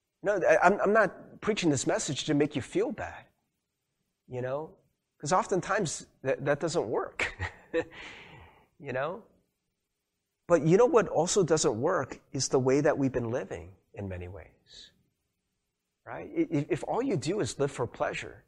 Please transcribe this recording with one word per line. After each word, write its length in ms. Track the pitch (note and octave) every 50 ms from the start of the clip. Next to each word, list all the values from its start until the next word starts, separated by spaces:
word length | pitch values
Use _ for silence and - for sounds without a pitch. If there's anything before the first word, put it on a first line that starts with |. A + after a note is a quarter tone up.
| _ _ _ _ -
No, 160 | F#3+ G#3 F3+ D3
I, 100 | A#2+ D#3+ - -
I'm, 160 | F3+ G3+ F3+
I'm 120 | C3 F#3+ G#3
not 480 | A3+ G3+ F3 - - - - - -
preaching 280 | - G#3 A3 - - D#3+
this 160 | C#3+ B2+ -
message 400 | E3 F3 A3+ - - C#3 - -
to 80 | - D3
make 220 | C#3+ D3+ C#3+ -
you 60 | C#3
feel 300 | - - - F3 A3 D4
bad, 340 | A3+ - E2+ E2+ - - - _ _ _ _ _ _ _ _ _ _ _ _ _ _ _ _ _ _ _ _
you 140 | - B2+ B2
know, 300 | B2 B2+ C3+ D3 D#3 E3+ - _ _ _ _ _ _ _ _ -
'cause 140 | - C#3+ F#3
oftentimes 760 | F#3+ A3+ - G3+ F3 - - G3 A3 G3+ C#3+ - - - _ _ _ -
that, 220 | C3 C3 - C#3
that 140 | D3 D3 C#3+
doesn't 280 | F3 D#3+ D3+ E3 A2+
work, 460 | G#2+ C#3 G#3 F#4+ - - - - - - - F#2 - - - - _ - E3 - - - - -
<laughs> 720 | - - - - - - - - - _ _ _ _ _ -
you 140 | D3+ C#3+ B2
know? 300 | B2+ C#3 D#3+ F#3 A3+ G3+ _ _ _ _ _ _ _ _ _ _ _ _ _ _ _ _ _ _ _ _ _ _ _ _
But 180 | - F3 E3 B2+
you 120 | D#3+ F3+
know 100 | G3+ B3
what 200 | B3 B3 A3 F#3+
also 360 | - - C3+ E3 F3+ - G#3+ F3+
doesn't 360 | - D#3+ D#3 E3 D3+ A2 G#2+
work 400 | C3 E3+ F#3+ D#3 C3 - - - _ _
is 160 | - C3+ -
the 100 | - -
way 240 | C3+ B2+ B2+ C3 D3
that 160 | D3 D3+ -
we've 140 | - C3+ C3
been 180 | - B2+ A#2+ A2+
living 400 | A#2 C#3+ F#3+ - B2 E2+ E2 F#2 F#2+ _ _ _ -
in 160 | - G2+ F#2+
many 180 | F2+ F2+ F2+
ways, 640 | F2+ G2+ E2+ - - _ _ _ - - - - - _ _ _ _ _ _ _ _ _ _ _ _ _ _ _ _ _ _ _ _ _ _ -
right? 240 | A#2 B2 D3 - - -
I-, 120 | E3+ E3 -
if, 160 | - C#3+ D3 -
if 140 | F3 B2+ -
all 160 | - D#3 G#3+ C4
you 140 | C4+ G#3
do 220 | C3+ A2 D3+ G3+ G#3+
is 200 | D3+ - - -
live 120 | C#3 C#3+
for 140 | - - B2
pleasure, 580 | A2 - - D3 - F2+ - - E2 - - _